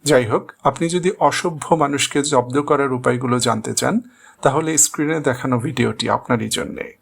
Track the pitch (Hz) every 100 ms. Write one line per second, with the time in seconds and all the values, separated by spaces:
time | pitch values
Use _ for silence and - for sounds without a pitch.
0 | 147 139 113 131 - - 143 131 165 175
1 | 175 - 147 - 180 156 - 165 143 143
2 | - 147 143 156 123 135 147 143 139 127
3 | 127 123 127 123 120 113 120 117 127 208
4 | - _ - _ 143 135 160 156 - -
5 | 147 160 143 123 135 123 113 120 117 110
6 | 117 113 - 120 110 - - - - -